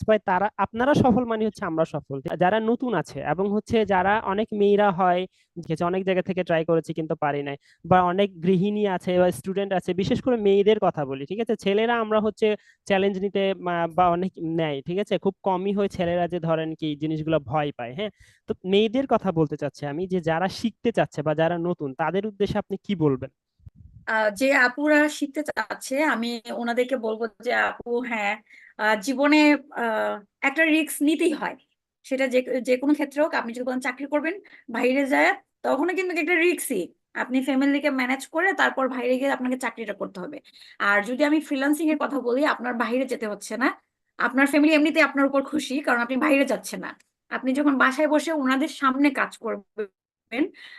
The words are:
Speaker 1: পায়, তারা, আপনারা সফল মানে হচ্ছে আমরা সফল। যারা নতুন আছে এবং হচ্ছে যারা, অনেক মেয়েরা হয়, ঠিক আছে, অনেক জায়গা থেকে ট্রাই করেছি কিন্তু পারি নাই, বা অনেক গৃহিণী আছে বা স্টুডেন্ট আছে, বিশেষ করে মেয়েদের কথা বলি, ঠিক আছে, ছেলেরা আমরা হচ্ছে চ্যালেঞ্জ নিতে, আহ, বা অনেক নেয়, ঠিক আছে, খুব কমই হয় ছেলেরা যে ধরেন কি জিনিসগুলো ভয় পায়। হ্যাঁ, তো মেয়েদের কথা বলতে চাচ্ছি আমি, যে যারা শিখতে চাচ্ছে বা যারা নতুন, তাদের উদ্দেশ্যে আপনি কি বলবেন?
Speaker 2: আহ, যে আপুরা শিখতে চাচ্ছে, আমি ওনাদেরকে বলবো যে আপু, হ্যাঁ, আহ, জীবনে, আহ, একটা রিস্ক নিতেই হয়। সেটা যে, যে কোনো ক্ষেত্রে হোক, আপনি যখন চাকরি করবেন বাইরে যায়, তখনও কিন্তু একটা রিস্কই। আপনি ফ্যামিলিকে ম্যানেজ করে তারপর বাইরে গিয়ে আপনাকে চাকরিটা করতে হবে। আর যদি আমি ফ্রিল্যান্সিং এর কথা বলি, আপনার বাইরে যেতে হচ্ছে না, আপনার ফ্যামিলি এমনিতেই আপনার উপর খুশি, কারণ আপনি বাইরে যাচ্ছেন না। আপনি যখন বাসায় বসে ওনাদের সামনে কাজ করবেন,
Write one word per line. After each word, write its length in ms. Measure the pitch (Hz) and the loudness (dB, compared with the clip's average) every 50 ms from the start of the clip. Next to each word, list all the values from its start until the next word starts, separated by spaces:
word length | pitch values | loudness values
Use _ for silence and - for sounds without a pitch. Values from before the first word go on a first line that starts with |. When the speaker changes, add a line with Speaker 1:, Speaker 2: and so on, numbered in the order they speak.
| - | 2
Speaker 1:
পায়, 120 | - 214 208 | 2 2 2
তারা, 320 | - 202 185 185 196 214 - | 2 0 0 0 0 -2 0
আপনারা 380 | - 196 - - 226 247 269 285 | -2 -4 -2 0 0 2 2 4
সফল 300 | 277 - 254 202 240 247 | 4 6 4 4 2 2
মানে 220 | 233 226 220 220 | 0 -2 -2 -2
হচ্ছে 180 | 214 - - 208 | -2 -2 -4 -6
আমরা 200 | 175 160 160 165 | -4 0 0 0
সফল। 360 | - - 147 - - 139 139 131 - 170 160 | 0 -2 -10 -8 -8 -10 -8 -6 -6 -2 2
যারা 220 | 180 180 208 220 | 2 2 2 2
নতুন 340 | 220 220 240 - 262 247 214 | 0 0 -2 0 -2 -2 -2
আছে 260 | 170 - - - 139 | -2 -2 -4 -8 -8
এবং 320 | 135 143 156 175 196 208 | -4 -4 -2 -2 0 0
হচ্ছে 320 | 202 214 - - 233 220 214 | 0 -2 -2 0 0 0 2
যারা, 360 | 185 196 180 180 196 208 226 | 2 2 2 2 2 0 0
অনেক 280 | - - 190 202 226 - | 0 -2 -2 -2 -2 -2
মেয়েরা 380 | 220 202 202 202 202 202 208 202 | 0 2 4 4 6 6 4 4
হয়, 360 | 170 165 190 180 175 180 185 - _ _ _ _ - | 4 2 2 2 2 2 -2 -6 _ _ _ _ -16
ঠিক 140 | 170 160 - | -14 -6 -6
আছে, 140 | 160 156 175 | -4 -2 0
অনেক 200 | 175 185 190 196 | 0 0 0 0
জায়গা 180 | 190 185 185 | 0 0 0
থেকে 220 | 180 - 175 185 180 | 0 -2 -2 -4 0
ট্রাই 200 | - 170 160 160 | 0 2 2 4
করেছি 300 | 170 165 165 151 - 160 | 4 2 2 2 -2 -6
কিন্তু 200 | - 160 151 165 | -6 -4 -4 -4
পারি 280 | - 151 143 143 143 | -2 -2 -2 -2 -2
নাই, 140 | 143 143 139 - _ _ _ _ - | -4 -6 -8 -10 _ _ _ _ 0
বা 160 | 165 185 185 | 4 4 6
অনেক 400 | 180 175 175 190 202 190 190 165 | 6 4 2 2 0 0 0 -4
গৃহিণী 440 | 156 185 190 175 190 208 208 214 208 | 0 2 2 4 2 2 0 0 0
আছে 320 | 202 185 175 - 185 180 180 | 0 -2 -2 -2 0 2 4
বা 120 | 180 180 | 4 2
স্টুডেন্ট 420 | 180 - - 190 185 196 202 196 | 2 -2 -6 -6 -4 -4 -2 -2
আছে, 220 | 196 180 - - 180 | -2 -2 -2 -2 -2
বিশেষ 280 | 175 196 - 247 - | 0 0 0 0 0
করে 140 | - 269 240 | 2 0 0
মেয়েদের 420 | 226 208 196 196 202 196 208 214 208 | 2 4 4 4 6 6 4 4 4
কথা 260 | 196 175 - 160 143 | 2 0 0 0 -4
বলি, 220 | 131 139 135 143 | -4 -6 -8 -8
ঠিক 140 | - 185 220 | -8 -6 -6
আছে, 160 | 226 - 220 | -2 -2 -2
ছেলেরা 440 | - - 196 202 208 226 233 240 233 | -2 0 0 0 2 2 2 0 0
আমরা 200 | 220 214 214 214 | 0 0 0 0
হচ্ছে 360 | 208 220 208 - 220 214 208 - _ _ _ _ _ | 0 0 0 0 0 0 0 0 _ _ _ _ _
চ্যালেঞ্জ 320 | - 196 190 190 202 202 190 | 0 0 2 2 0 0 -2
নিতে, 320 | 196 202 - 202 196 196 | -4 -2 -2 0 0 0
আহ, 440 | 190 180 180 175 175 170 170 165 160 | -2 -2 -4 -4 -2 0 -2 -2 2
বা 140 | 175 180 175 | 2 4 4
অনেক 240 | 170 175 185 185 - - | 4 2 0 -4 -6 -6
নেয়, 400 | 170 160 160 165 160 156 143 139 - | -6 -4 -2 -2 -2 -2 -2 -6 -6
ঠিক 120 | 160 175 196 | -4 -4 -4
আছে, 200 | 208 - 202 170 | -2 -2 -2 0
খুব 160 | - 196 190 _ | 0 -2 -4 _
কমই 300 | - 202 185 180 190 202 | -2 -2 -2 0 0 -2
হয় 160 | 202 208 202 190 | 0 0 -2 -2
ছেলেরা 400 | - - 180 170 175 175 175 165 | -2 -2 -2 0 0 0 -2 -2
যে 120 | 175 180 | -4 -4
ধরেন 340 | 160 165 160 160 160 160 156 | -2 0 0 0 -2 -4 -6
কি 220 | - 165 156 147 | -6 -4 -6 -4
জিনিসগুলো 440 | 143 151 156 160 156 151 160 160 151 | -4 -4 -4 -4 -4 -2 0 0 0
ভয় 320 | 139 110 147 156 147 147 - | 0 -2 -4 -2 -2 -2 -6
পায়। 180 | - 120 117 123 | -8 -10 -10 -8
হ্যাঁ, 160 | 156 214 202 - _ - _ _ _ _ | -8 -8 -8 -10 _ -20 _ _ _ _
তো 80 | - 220 _ - | -10 -10 _ -2
মেয়েদের 420 | 180 196 202 220 226 214 269 277 | 2 4 4 4 4 2 0 0
কথা 260 | - 247 208 - 190 | 2 0 0 0 0
বলতে 240 | 170 165 160 143 151 | 0 2 0 0 0
চাচ্ছি 300 | - 151 139 - - 147 | -6 -6 -8 -6 -6 -8
আমি, 200 | 143 143 165 190 | -6 -6 -6 -4
যে 140 | 180 185 185 | -2 -4 -2
যারা 280 | 156 165 160 165 185 190 | 0 0 0 0 0 -2
শিখতে 440 | - - - 226 - _ - 233 | -4 -4 -6 -6 -6 _ -2 0
চাচ্ছে 300 | 220 185 156 - - - | 2 2 0 0 -2 -4
বা 120 | 143 156 151 | -2 -2 0
যারা 240 | 151 160 165 175 170 | 2 2 0 0 0
নতুন, 360 | 165 175 180 - 151 135 131 | -2 -4 -4 -4 -6 -8 -4
তাদের 320 | - 160 156 170 196 202 | -4 -4 -2 -2 -2 -4
উদ্দেশ্যে 320 | 220 202 196 202 - - 208 | -4 -4 -2 -2 -2 -2 -4
আপনি 180 | - - 196 | -4 -6 -8
কি 180 | - _ - 202 | -10 _ -6 -2
বলবেন? 360 | 165 156 147 135 127 135 127 _ _ _ _ _ _ - - _ - - - - - - | 2 2 2 2 0 -6 -12 _ _ _ _ _ _ -20 -20 _ -20 -20 -20 -20 -14 -6
Speaker 2:
আহ, 240 | - 226 220 214 214 | -2 0 2 2 0
যে 220 | 202 196 262 269 | 0 0 0 2
আপুরা 560 | 277 277 247 247 247 294 294 302 302 294 302 302 | 4 4 4 2 2 0 2 4 4 4 4 2
শিখতে 340 | 294 - 294 277 - 311 | 0 -4 -8 -6 -6 -6
চাচ্ছে, 640 | 294 - - - 220 - 208 - - - 262 277 311 | -6 -6 -4 -6 -6 -6 -8 -10 -8 -6 -2 0 0
আমি 360 | 311 247 220 233 233 240 226 - 240 | 0 0 0 -2 -4 -6 -8 -10 -10
ওনাদেরকে 460 | 233 233 240 233 233 247 247 254 269 | -8 -6 -4 -4 0 0 0 0 -2
বলবো 300 | 247 220 220 220 214 233 220 _ _ | -4 -2 -4 -4 -4 -6 -8 _ _
যে 140 | 220 240 226 | -4 -2 0
আপু, 460 | 214 208 202 208 - - 240 240 240 | 0 0 0 -2 -6 -6 -4 -4 -4
হ্যাঁ, 420 | 247 233 240 220 208 202 214 226 _ _ - - - - _ - | -2 -4 -4 -2 -2 -2 -4 -4 _ _ -20 -20 -20 -20 _ -2
আহ, 220 | 214 214 220 208 | 0 2 2 2
জীবনে, 560 | 196 269 262 240 285 294 302 302 302 294 294 277 - - | 0 -2 0 2 2 4 6 6 6 6 4 4 0 -8
আহ, 520 | - - 233 226 220 214 214 214 208 208 202 _ _ - | -6 -4 -2 -2 0 0 -2 -2 -4 -6 -10 _ _ -4
একটা 220 | - 277 277 311 320 | -2 -2 2 2 2
রিস্ক 380 | 320 302 320 302 - - - | 4 4 2 0 -2 -4 -2
নিতেই 300 | 294 294 330 - 330 349 | 0 0 2 2 0 0
হয়। 240 | 311 - 202 175 - - _ _ _ _ _ _ _ _ | 0 -2 -6 -8 -10 -12 _ _ _ _ _ _ _ _
সেটা 240 | _ - 269 254 269 | _ -6 -4 -2 -2
যে, 340 | 254 240 254 254 247 254 262 | 0 0 0 0 0 -4 -4
যে 140 | 226 254 254 | 0 0 0
কোনো 160 | 254 277 285 | 0 2 2
ক্ষেত্রে 300 | 302 294 285 277 - 285 | 2 2 0 -4 0 0
হোক, 120 | 302 330 302 | 0 0 0
আপনি 180 | 254 226 233 | -2 -4 -4
যখন 280 | 226 247 254 262 254 254 | -6 -6 -6 -4 -4 -4
চাকরি 260 | 254 262 254 262 285 | -4 -6 -6 -6 -8
করবেন 340 | 269 294 294 277 320 392 403 - - - - _ - | -2 -2 -2 -2 -2 -6 -8 -12 -20 -20 -20 _ -8
বাইরে 380 | 233 254 247 254 254 277 285 | -4 0 2 2 2 2 2
যায়, 280 | 254 285 285 302 349 403 - _ _ _ _ | 2 2 4 4 2 2 0 _ _ _ _
তখনও 320 | - - 262 269 320 349 370 | -4 -2 0 0 0 -2 -2
কিন্তু 220 | 370 370 359 320 | -2 -4 -4 -2
একটা 180 | 339 302 330 359 | -2 -2 0 0
রিস্কই। 540 | 320 339 359 311 - - - 254 190 165 - _ _ _ _ - | 2 2 2 0 0 -4 -6 -4 -4 -6 -8 _ _ _ _ -8
আপনি 280 | - 240 254 247 262 | -8 -6 -2 -2 -2
ফ্যামিলিকে 480 | 269 294 269 262 277 277 277 285 294 294 | 0 0 0 0 2 2 0 0 0 0
ম্যানেজ 360 | 269 262 254 247 262 269 - | -2 0 -2 -2 -2 -4 -6
করে 260 | - - 320 359 392 | -6 -4 -2 0 0
তারপর 360 | 381 381 262 247 254 262 262 254 | 0 2 0 0 0 -2 -4 -4
বাইরে 300 | 262 254 240 247 254 254 | -4 -4 -2 0 0 0
গিয়ে 120 | 269 277 | 0 0
আপনাকে 280 | 269 - 254 254 254 254 | -2 -2 -2 -4 -4 -4
চাকরিটা 340 | 262 226 - 240 226 208 | -4 -8 -6 -8 -10 -10
করতে 280 | 196 190 196 190 196 185 | -8 -8 -10 -10 -10 -12
হবে। 200 | 180 285 - - _ _ _ - - - - - | -12 -12 -12 -16 _ _ _ -20 -20 -20 -8 -2
আর 240 | - 202 202 202 | 0 2 2 2
যদি 220 | 202 233 254 240 294 | 2 0 0 2 2
আমি 160 | 294 302 320 | 4 4 2
ফ্রিল্যান্সিং 500 | 294 - 294 262 269 285 302 294 330 311 | 0 0 -2 0 2 0 0 2 2 0
এর 60 | 294 294 | 0 0
কথা 220 | - 233 285 269 | -2 -4 -4 -4
বলি, 260 | - 240 240 262 302 | -2 0 0 2 2
আপনার 280 | - - - 226 247 247 | 2 0 0 -2 -6 -4
বাইরে 300 | 226 240 220 240 262 269 | -2 -2 -2 0 -2 -2
যেতে 220 | 247 240 - 226 | -2 -4 -6 -6
হচ্ছে 300 | 208 208 202 - - 220 | -6 -8 -8 -10 -10 -4
না, 240 | 214 247 330 381 - _ _ _ _ _ _ _ - | -2 -2 -2 -2 -4 _ _ _ _ _ _ _ -4
আপনার 280 | 240 247 262 262 277 | -4 0 2 2 2
ফ্যামিলি 280 | 269 285 302 294 311 311 | 4 4 4 4 6 6
এমনিতেই 280 | 294 294 320 311 320 | 4 4 4 4 2
আপনার 240 | 294 262 - 277 277 | 2 2 2 0 0
উপর 160 | 269 277 269 | 2 2 0
খুশি, 380 | 269 - - 294 - - 254 302 | -2 0 -4 -6 -4 -4 -6 -4
কারণ 200 | 294 294 247 233 | -2 0 0 0
আপনি 160 | 240 240 262 | 0 -2 -2
বাইরে 280 | 254 302 311 277 277 277 | 0 2 4 4 4 2
যাচ্ছেন 360 | - 220 180 - - 214 190 | 2 -2 -4 -4 -8 -10 -10
না। 180 | - - - _ _ _ _ _ _ - | -10 -12 -14 _ _ _ _ _ _ -10
আপনি 220 | - 233 - 262 | -10 -6 -2 -2
যখন 260 | 254 285 294 294 269 254 | 0 2 2 2 2 4
বাসায় 300 | - 262 262 277 311 285 | 2 2 2 2 0 2
বসে 240 | 302 302 294 330 | 2 2 0 0
ওনাদের 360 | 320 302 262 262 262 269 302 320 | -2 -2 0 0 0 0 0 -4
সামনে 420 | - - 277 262 254 277 285 285 | -4 -2 0 0 2 4 2 2
কাজ 280 | 269 233 202 196 - - | 2 0 -4 -4 -6 -10
করবেন, 1120 | - 220 208 208 202 _ - 214 214 196 _ _ _ _ _ _ _ - 226 247 320 403 - - - - - | -8 -8 -8 -8 -10 _ -10 -10 -10 -10 _ _ _ _ _ _ _ -8 -4 -4 -4 -4 -4 -16 -20 -20 -20